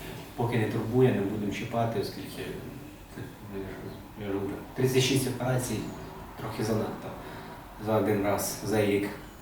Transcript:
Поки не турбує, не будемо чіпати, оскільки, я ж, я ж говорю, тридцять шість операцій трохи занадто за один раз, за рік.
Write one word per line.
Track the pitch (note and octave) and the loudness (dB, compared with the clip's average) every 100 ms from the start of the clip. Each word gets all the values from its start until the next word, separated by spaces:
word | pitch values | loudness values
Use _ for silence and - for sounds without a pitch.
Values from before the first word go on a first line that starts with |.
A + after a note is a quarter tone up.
| - - - - | -10 -10 -8 -2
Поки | A#2+ A#2 | 0 2
не | G#2+ | 2
турбує, | A2+ G#2+ B2 B2+ | 2 2 6 8
не | G#2 | 6
будемо | G2 G#2+ G2+ | 2 0 -2
чіпати, | - A#2+ A#2 A#2 G#2+ | -2 -2 0 2 0
оскільки, | - F#2+ F#2+ - F#2 - - - - - - - - - G#2 G2 | -2 -4 -8 -8 -8 -8 -10 -12 -14 -16 -14 -12 -12 -12 -10 -8
я | |
ж, | F#2+ F#2+ G2 - - - | -6 -8 -10 -10 -12 -8
я | G2+ | -2
ж | |
говорю, | G2 G2 - - - | -2 -2 -4 -6 2
тридцять | B2+ C3 | 4 6
шість | B2+ B2+ B2+ | 6 4 2
операцій | - B2+ B2+ - G#2 - - - - - - | 0 0 0 0 -2 -4 -8 -10 -12 -12 -10
трохи | A2+ - | -6 -2
занадто | - G#2+ - - - - - - - - - - G#2+ | 0 2 0 -4 -8 -10 -10 -12 -12 -12 -14 -6 2
за | A2 | 4
один | G2+ G2+ | 4 4
раз, | G2+ G2 - - G#2 | 4 2 0 -2 2
за | G#2+ G2+ | 4 6
рік. | G2+ G3+ G3+ - - | 4 2 -4 -12 -16